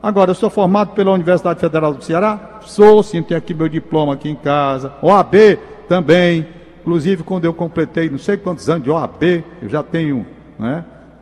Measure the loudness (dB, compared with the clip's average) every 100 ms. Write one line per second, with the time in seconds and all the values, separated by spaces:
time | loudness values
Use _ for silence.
0 | -2 0 0 0 -2 0 0 0 -2 0
1 | 0 0 2 0 0 -2 -2 0 -2 -4
2 | -4 -2 -2 -4 -12 -20 -12 4 6 6
3 | 2 -6 -4 -6 -6 -4 -4 -4 -4 -2
4 | -2 -4 -6 -6 -2 0 0 -4 -8 -2
5 | 2 4 4 6 6 4 -4 -20 -2 -2
6 | 4 4 4 0 -4 -14 -20 -12 -4 -2
7 | -2 -4 -4 -4 -2 -4 -6 -4 -4 -2
8 | -4 -4 -4 -4 -6 -6 -4 -4 -2 -2
9 | -4 -2 0 0 -6 -16 -8 -6 -4 -4
10 | -2 -4 -6 -16 -20 -10 -6 -6 -10 -20
11 | -20 -16